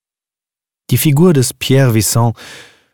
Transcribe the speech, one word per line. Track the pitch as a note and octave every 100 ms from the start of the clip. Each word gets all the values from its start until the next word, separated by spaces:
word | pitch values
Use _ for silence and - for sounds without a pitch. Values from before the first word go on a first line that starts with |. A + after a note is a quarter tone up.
| _ _ _ _ _ _ _ _ -
Die | B2
Figur | D#3+ C#3+ F#3
des | D3 B2
Pierre | - - C3 C3+
Wissant | A2 G2+ A#2 A#2 - - - - _ _